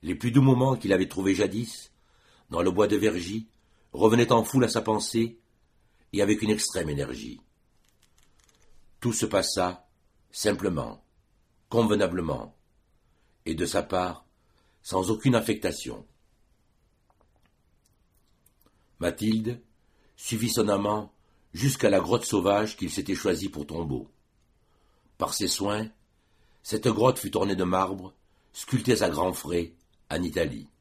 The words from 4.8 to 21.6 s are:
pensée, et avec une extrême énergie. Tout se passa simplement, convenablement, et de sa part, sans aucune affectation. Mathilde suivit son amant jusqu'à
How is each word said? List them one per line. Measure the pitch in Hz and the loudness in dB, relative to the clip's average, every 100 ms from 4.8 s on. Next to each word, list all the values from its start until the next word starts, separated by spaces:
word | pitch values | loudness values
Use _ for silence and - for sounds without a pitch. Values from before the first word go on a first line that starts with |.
pensée, | 110 107 - 113 117 - _ _ _ _ _ _ _ | 0 -2 0 -2 -2 -4 _ _ _ _ _ _ _
et | 98 | -2
avec | 101 107 | 2 2
une | 107 | 2
extrême | 107 - 92 78 | 0 -2 -4 -4
énergie. | 71 69 60 57 - _ _ _ _ _ _ _ _ _ _ _ _ _ - - _ | -4 -6 -8 -12 -16 _ _ _ _ _ _ _ _ _ _ _ _ _ -20 -20 _
Tout | 123 | -4
se | 110 110 | -2 0
passa | 98 92 - 90 92 _ _ _ _ _ | 0 0 0 -2 -4 _ _ _ _ _
simplement, | - 104 90 95 85 60 53 _ _ _ _ _ _ _ | -4 -2 0 -2 -4 -6 -12 _ _ _ _ _ _ _
convenablement, | 113 110 104 98 90 80 67 55 _ _ _ _ _ _ _ _ _ - | 0 2 2 0 -2 -4 -6 -8 _ _ _ _ _ _ _ _ _ -8
et | |
de | 80 | -4
sa | 87 - | -2 -2
part, | - 92 90 87 _ _ _ _ _ _ | -2 -2 -2 -6 _ _ _ _ _ _
sans | - 95 92 | -4 -2 0
aucune | 110 135 120 | 0 2 2
affectation. | 110 107 92 - - 55 - _ _ _ _ _ _ _ _ _ _ _ _ _ _ _ _ _ _ _ _ _ _ _ _ _ _ _ _ _ | 2 -2 -2 -6 -10 -12 -16 _ _ _ _ _ _ _ _ _ _ _ _ _ _ _ _ _ _ _ _ _ _ _ _ _ _ _ _ _
Mathilde | 87 - 107 110 110 120 _ _ _ _ _ _ | -6 -2 0 0 -2 -8 _ _ _ _ _ _
suivit | - 110 113 | -6 -2 -2
son | 113 107 | 0 0
amant | 101 101 107 107 _ _ _ _ | 2 0 -2 -4 _ _ _ _
jusqu'à | 82 | -2